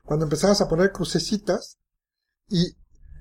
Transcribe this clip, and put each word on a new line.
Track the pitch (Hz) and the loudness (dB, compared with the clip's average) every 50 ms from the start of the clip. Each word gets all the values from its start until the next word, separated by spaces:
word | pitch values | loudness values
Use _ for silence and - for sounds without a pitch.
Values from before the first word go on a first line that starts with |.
| _ | _
cuando | - 151 156 160 | -4 -2 -2 -2
empezabas | 147 156 - 180 196 202 - | -2 0 2 4 4 4 4
a | 185 - | 2 0
poner | 165 165 190 196 | 2 2 2 2
crucecitas | 196 - 107 - - 160 - - 214 202 - - 180 240 - - - _ _ _ _ _ _ _ _ _ _ _ _ _ _ | 0 -2 -4 -2 -2 -2 -2 -2 -4 -2 -2 -2 -2 -2 -4 -10 -20 _ _ _ _ _ _ _ _ _ _ _ _ _ _
y | - 202 165 180 - - _ - _ _ _ - - - - | -2 0 0 0 0 -2 _ -20 _ _ _ -20 -20 -20 -20